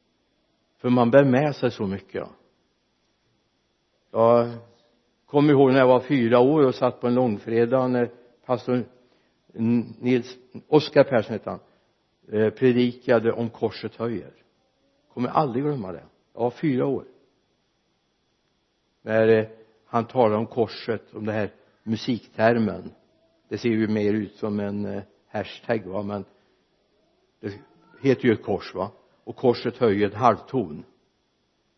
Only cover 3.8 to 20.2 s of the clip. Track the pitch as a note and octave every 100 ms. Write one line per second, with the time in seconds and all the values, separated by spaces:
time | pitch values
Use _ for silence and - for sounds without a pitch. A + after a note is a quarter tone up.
3.8 | _ _ _ G#2+ A#2 A#2+ A#2+ A#2 - _
4.8 | _ _ _ _ _ C#3+ D3 C#3 C3+ C3+
5.8 | B2+ B2+ - C#3 A2+ B2 C3 D#3 C3 B2
6.8 | B2+ - B2 B2 B2+ G2+ A2+ A2+ A#2 C3
7.8 | B2+ B2 A#2+ - _ _ - A#2+ - B2
8.8 | G#2+ _ _ _ _ _ _ - A2+ A#2+
9.8 | A2+ A2 B2 B2+ A#2+ - _ C3 - D3+
10.8 | - D3 C3+ A#2+ G#2 G#2+ - F#2 _ _
11.8 | _ _ _ _ - G#2+ A2 - C3 B2
12.8 | B2 B2 - A#2 A2+ A2 A2+ - A2+ -
13.8 | G#2+ - A#2 G#2 C#2 _ _ _ _ _
14.8 | _ _ _ - B2 - D3 A#2 D3 C#3+
15.8 | F#2 D#2+ - _ _ - A2+ - D#3+ B2+
16.8 | C#3 A#2+ - _ _ _ _ _ _ _
17.8 | _ _ _ _ _ _ _ _ _ _
18.8 | _ _ A2 A2 A2 A2 G#2+ - - _
19.8 | _ A#2 A2+ B2+